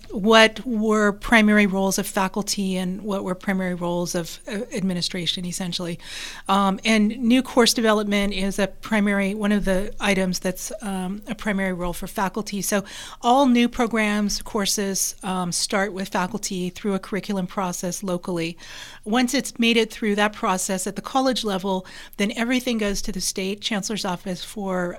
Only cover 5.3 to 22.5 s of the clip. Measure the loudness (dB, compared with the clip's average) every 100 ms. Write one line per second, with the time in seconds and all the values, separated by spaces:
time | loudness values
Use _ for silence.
5.3 | -2 -4 -4 -4 -4 -6 -8 -10 -12 -12
6.3 | -8 2 4 4 2 2 4 4 2 4
7.3 | 4 4 4 4 4 4 4 2 2 2
8.3 | 0 0 0 -2 -2 -2 2 2 2 0
9.3 | 0 2 2 4 2 0 0 2 2 2
10.3 | 0 -4 -4 -8 -8 -6 -4 -4 -6 -8
11.3 | -6 -2 0 -2 -2 -4 -4 -6 -2 -2
12.3 | -2 -6 -4 -2 -2 -2 -10 -16 -2 4
13.3 | 6 6 6 4 2 0 2 2 2 0
14.3 | -2 -4 -2 0 0 -2 -2 -4 -4 -4
15.3 | -2 -2 -2 0 0 0 -2 -2 -2 -2
16.3 | -4 -4 -4 -4 -4 -2 -2 -2 -6 -2
17.3 | -4 -2 -2 -4 -4 -6 -4 -4 -4 -2
18.3 | -4 -4 -6 -14 -16 -16 -12 -2 0 2
19.3 | 0 -2 0 4 4 2 -2 0 2 0
20.3 | 0 -2 0 -2 -4 -4 -8 -2 0 2
21.3 | 0 -2 -2 0 -2 -4 -14 -12 -2 -2
22.3 | 0 0